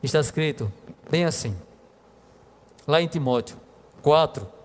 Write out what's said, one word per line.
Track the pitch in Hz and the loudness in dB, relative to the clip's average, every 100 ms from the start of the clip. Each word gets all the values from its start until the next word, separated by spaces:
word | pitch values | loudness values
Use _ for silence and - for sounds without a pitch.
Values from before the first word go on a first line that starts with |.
Está | 135 156 | 2 2
escrito | 143 - 156 139 107 - - - - | 0 -2 -4 -2 -8 -8 -20 -20 -4
bem | 160 | 0
assim, | 170 160 120 92 - - - _ _ - - - - - - - - | 2 0 0 -6 -14 -20 -20 _ _ -20 -20 -20 -20 -20 -20 -16 0
lá | 156 | 2
em | 170 | 2
Timóteo | 170 131 123 113 - - - - - | -2 0 0 -2 -14 -20 -20 -20 -4
quatro | 143 151 156 - 98 - | 4 4 4 -2 -14 -18